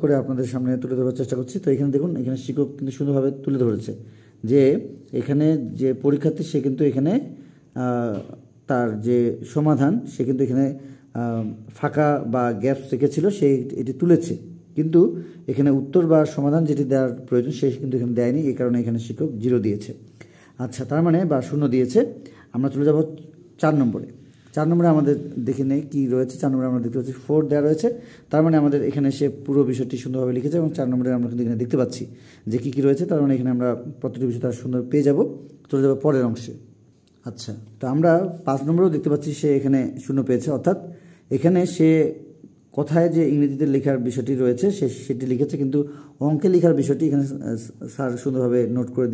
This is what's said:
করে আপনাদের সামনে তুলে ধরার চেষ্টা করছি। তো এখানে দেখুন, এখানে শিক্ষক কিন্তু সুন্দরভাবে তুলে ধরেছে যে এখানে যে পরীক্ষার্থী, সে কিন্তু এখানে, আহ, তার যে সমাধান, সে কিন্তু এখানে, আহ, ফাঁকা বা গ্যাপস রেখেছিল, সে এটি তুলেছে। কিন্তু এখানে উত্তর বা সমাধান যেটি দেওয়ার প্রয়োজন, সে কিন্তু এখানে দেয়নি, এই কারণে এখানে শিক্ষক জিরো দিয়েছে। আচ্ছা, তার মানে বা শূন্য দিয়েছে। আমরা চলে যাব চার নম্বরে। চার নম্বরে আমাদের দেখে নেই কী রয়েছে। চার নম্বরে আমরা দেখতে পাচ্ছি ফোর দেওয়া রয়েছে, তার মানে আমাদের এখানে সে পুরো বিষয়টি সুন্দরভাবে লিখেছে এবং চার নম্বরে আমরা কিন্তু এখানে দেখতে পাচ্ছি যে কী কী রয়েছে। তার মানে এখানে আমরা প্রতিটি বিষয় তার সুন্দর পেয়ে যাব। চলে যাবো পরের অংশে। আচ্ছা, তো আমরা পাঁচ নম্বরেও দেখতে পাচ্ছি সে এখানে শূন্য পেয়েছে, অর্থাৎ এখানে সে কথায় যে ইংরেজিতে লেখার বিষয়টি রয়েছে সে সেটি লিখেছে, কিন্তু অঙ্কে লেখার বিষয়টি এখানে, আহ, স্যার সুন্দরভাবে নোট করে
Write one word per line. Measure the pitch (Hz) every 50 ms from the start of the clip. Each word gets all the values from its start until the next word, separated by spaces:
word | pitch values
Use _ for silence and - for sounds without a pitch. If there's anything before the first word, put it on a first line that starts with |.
| -
করে | 143 143 135 127
আপনাদের | 131 131 127 131 117 135
সামনে | 127 127 127 127 127 127
তুলে | 127 127
ধরার | 127 127 127 123 -
চেষ্টা | 131 113 139
করছি। | 123 127 127 - 196 -
তো | 143 135
এখানে | 131 143 143 131
দেখুন, | 139 147 180 165 127
এখানে | 123 123 131
শিক্ষক | 123 - - 131 143 143 123 -
কিন্তু | - 135 135 131 -
সুন্দরভাবে | 143 139 143 135 131 139 135 139 -
তুলে | - 139 131
ধরেছে | 123 117 107 101 - - 110 - - - - - - - - - -
যে | 110 127 143 135 131 151 - - - - - - - -
এখানে | 123 113 - 143 143 151 156 160 147 127 110 101 110
যে | 127 131 127 123 -
পরীক্ষার্থী, | 143 143 143 - 160 - - 156 -
সে | - 147 123
কিন্তু | 143 135 135 156 143
এখানে, | 123 131 135 156 202 277
আহ, | - - - - - - - - _ _ _ 127 127 123 123 120 120 117 104 95 - - - - - - _ - _
তার | - 139 123 120 117 107 107
যে | 107 120 123 123 120 120 - - - - -
সমাধান, | 151 151 156 151 120 139 143 190 240 - - -
সে | - 131
কিন্তু | 120 131 127 139
এখানে, | 120 123 131 135 135
আহ, | 135 - - - - - - _ - 120 120 117 117 113 113 107 107 - - - -
ফাঁকা | - - 147 147 151 151 147 147 135 - 113 113
বা | 127 123 120 120
গ্যাপস | 101 101 135 139 135 - - -
রেখেছিল, | 117 139 143 - - 156 202
সে | 202 - - 143 139 127 123 - - -
এটি | 127 123 131
তুলেছে। | - 175 175 170 160 - - - - - - - - - - -
কিন্তু | 156 160 160 160 170 180 - - - - - - - - -
এখানে | 135 - 143 143
উত্তর | 139 139 127 139 - 185 170
বা | 160 160 156 151
সমাধান | 147 - 143 139 143 143 165 165
যেটি | 147 151 139 143
দেওয়ার | 127 135 135 131 127 120 127 - -
প্রয়োজন, | 123 123 120 135 156
সে | - - 135
কিন্তু | 120 127 143 135 123 127
এখানে | 120 120 120 113
দেয়নি, | 120 120 127 151 160 139
এই | 120 -
কারণে | 123 123 120 120 117
এখানে | 113 117 117
শিক্ষক | 113 117 - - 151 156 127 104 107
জিরো | 123 123 120
দিয়েছে। | 101 107 101 101 - - - - - - - _ - - - - - - _ -
আচ্ছা, | 127 123 - - 131
তার | - 139 156 165
মানে | 175 160 160 170
বা | 165 147 131
শূন্য | 123 - - 147 147 135
দিয়েছে। | 120 131 127 123 - 220 262 - - - - - - - - - -
আমরা | 120 131 139 -
চলে | 135 143
যাব | 151 151 156 165 156 - - - - - - - - - -
চার | - 156 156
নম্বরে। | 147 135 117 95 95 - - - - - - - - _ - -
চার | 151 156 160
নম্বরে | 170 170 170 170 160
আমাদের | 156 143 135 143 143 - - - - 120 123
দেখে | 131 123 139 135
নেই | 139 143 156 143
কী | - 143 135 123 123
রয়েছে। | 127 131 123 127 -
চার | - 143
নম্বরে | 135 131 127 131
আমরা | 127 123 117
দেখতে | 117 117 135
পাচ্ছি | 120 135 131 - -
ফোর | - 151 156 151 139
দেওয়া | 147 147 143
রয়েছে, | 151 156 156 220 240 240 - - - - - - -
তার | - 151 156
মানে | 165 160 156 147
আমাদের | 143 143 143 - -
এখানে | 135 143 139 139 131 -
সে | 151 139 - - -
পুরো | - 139 143 139 123
বিষয়টি | 131 127 127 117 - 120 117
সুন্দরভাবে | 131 127 131 127 127 123
লিখেছে | 127 123 147 156 175
এবং | 160 156 151
চার | - 135 123
নম্বরে | 127 127 123 127 127 123
আমরা | 120 117
কিন্তু | 113 120 123
এখানে | 117 117 110 123
দেখতে | 117 - 123
পাচ্ছি | 127 - - - - - - - - - - - - 110
যে | 107 123 -
কী | 143 127
কী | 139 135
রয়েছে। | 139 139 139 180 175
তার | 180 151 143
মানে | 139 135
এখানে | 127 127 127 127
আমরা | 123 123 123 117 - - - 147 -
প্রতিটি | - 131 - 120 127 123
বিষয় | 117 120 -
তার | 127 117 - -
সুন্দর | 135 123 127 120 123
পেয়ে | - 147 139 143
যাব। | 139 147 226 - - - - - - - - -
চলে | - 135 135
যাবো | 139 135 131 -
পরের | 151 143 131 123 120
অংশে। | 113 - - 120 - - - - - _ _ _ _ _ _ _ _ _ _
আচ্ছা, | 123 110 - - - 104 107 - - - -
তো | - 127 131
আমরা | 151 160 175 165 170 196 185 - - -
পাঁচ | - 135 139 139
নম্বরেও | 147 165 170 185 185 156
দেখতে | 143 - 156 147
পাচ্ছি | 143 143 156 143 -
সে | - 151 143 139
এখানে | 131 135 139 135 123 - - - -
শূন্য | - 139 135 123 123
পেয়েছে, | 127 120 - 156 143
অর্থাৎ | 127 135 175 196 185 - - - - - - - _ _ _ 123
এখানে | 139 147 170 185 180 180 175 -
সে | - 160 160 160 160 151 - - - - - - - - - - _ _ _ - -
কথায় | 147 143 147 170 170 175 160
যে | 165 165 143 147
ইংরেজিতে | 147 143 143 139 135 151 143 135
লেখার | 139 - 147 139 127 120 123
বিষয়টি | 113 135 120 131 139 127 131
রয়েছে | 123 123 123 185 202 196
সে | - 147 127 113 - -
সেটি | - 135 117 131 127 127
লিখেছে, | 120 143 139 - 160 143
কিন্তু | 135 135 147 143 143 - - - - - - 139
অঙ্কে | 147 156 147 - 190 180
লেখার | 175 160 170 156 139
বিষয়টি | 131 - 143 - 160 160
এখানে, | 143 143 139
আহ, | 135 135 - - 117 117 113 117 113 - - - - -
স্যার | - 135 127 120 120 -
সুন্দরভাবে | 139 131 131 127 123 120 123 120 107 120
নোট | 123 123 - -
করে | 127 127 120